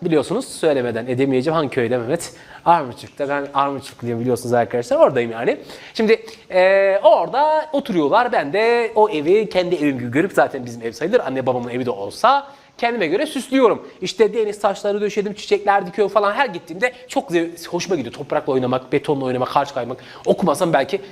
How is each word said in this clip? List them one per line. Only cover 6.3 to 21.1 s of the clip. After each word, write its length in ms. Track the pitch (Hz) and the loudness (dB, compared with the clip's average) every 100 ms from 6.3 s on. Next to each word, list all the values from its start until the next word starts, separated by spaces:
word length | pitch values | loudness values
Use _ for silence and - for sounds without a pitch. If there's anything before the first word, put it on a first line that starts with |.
| - - | -20 -2
ee, 500 | 185 185 196 196 196 | 2 4 4 4 4
orada 640 | 302 269 - 247 302 311 302 | 6 6 4 0 2 2 0
oturuyorlar. 600 | 277 - 180 143 202 240 | -4 -2 0 2 4 2
Ben 200 | 220 143 | 0 0
de 400 | 185 226 240 226 | 2 2 2 2
o 140 | 220 214 | 2 2
evi 400 | 156 147 208 208 | 2 2 2 2
kendi 260 | 185 180 | -2 0
evim 240 | 175 147 131 | 0 0 0
gibi 120 | 120 | -2
görüp 220 | 135 190 | 0 0
zaten 340 | 160 139 135 123 | 0 -4 -4 -10
bizim 160 | 117 | -10
ev 100 | 117 | -10
sayılır. 280 | 110 165 233 | -6 -2 0
Anne 260 | 135 131 127 | 0 -4 -2
babamın 240 | 123 120 | -2 -4
evi 160 | 123 123 | -4 -4
de 40 | |
olsa 560 | 98 101 - 233 277 277 - - - | -4 -8 0 2 2 -2 -14 -20 -4
kendime 280 | 233 233 165 | -2 0 0
göre 200 | 196 302 | 0 -2
süslüyorum. 640 | 277 - 269 233 156 - - | -6 -2 4 4 2 -6 -10
İşte 320 | 185 - 214 | -4 2 2
deniz 260 | 220 208 208 | 2 -4 0
taşları 400 | 208 196 208 202 | -2 0 -2 -2
döşedim, 340 | 208 208 202 | -2 -2 -4
çiçekler 520 | 202 - 196 202 196 180 | -6 -2 0 2 2 0
dikiyorum 260 | 196 196 | -2 0
falan. 180 | 220 202 | 2 2
Her 140 | 220 262 | 2 -2
gittiğimde 460 | 175 - 190 247 - - | -4 -12 -4 -4 -4 -8
çok 220 | 277 - | -6 0
zev-, 360 | 170 170 - - | 0 -2 -6 -8
hoşuma 260 | 175 - 175 | -6 -2 -4
gidiyor. 180 | 117 | -4
Toprakla 380 | - 143 151 147 | -10 -4 -2 0
oynamak, 400 | 131 123 127 - | 0 0 -2 0
betonla 320 | 147 151 139 | -2 0 -2
oynamak, 240 | 131 127 127 | -2 -2 0
harç 260 | 147 135 | 0 0
kaymak. 220 | 127 120 127 - - - | -4 -6 -8 -14 -4 -2
Okumasam 460 | 196 196 196 175 | 0 0 2 2
belki 280 | 147 135 190 - | 2 0 -4 -8